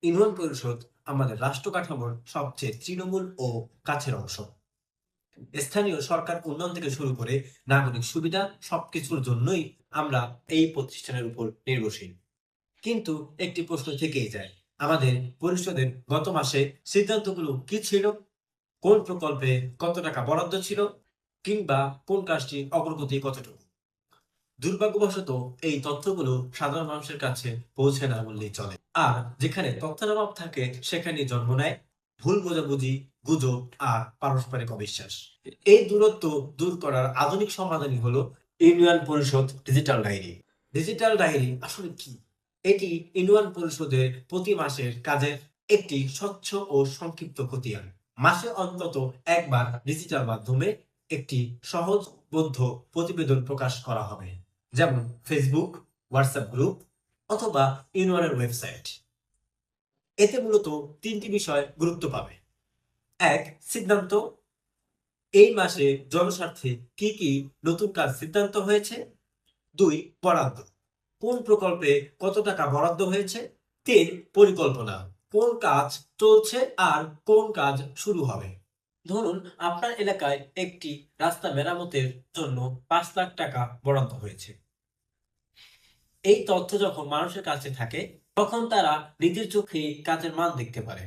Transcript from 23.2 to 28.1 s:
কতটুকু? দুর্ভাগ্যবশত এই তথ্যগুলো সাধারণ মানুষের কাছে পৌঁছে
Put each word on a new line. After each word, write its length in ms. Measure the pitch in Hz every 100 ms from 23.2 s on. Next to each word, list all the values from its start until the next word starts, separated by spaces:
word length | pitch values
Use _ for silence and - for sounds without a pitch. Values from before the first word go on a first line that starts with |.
| 135
কতটুকু? 380 | 131 123 - _ _ _ _ _ _ _ _ _ _
দুর্ভাগ্যবশত 680 | 131 190 214 208 202 190 180 127 123 - 165
এই 80 | 143 147
তথ্যগুলো 460 | - 196 190 139 127 127 -
সাধারণ 280 | 147 151 160
মানুষের 260 | 151 147 147
কাছে 240 | 135 127 120 117 - -
পৌঁছে 280 | 139 135 139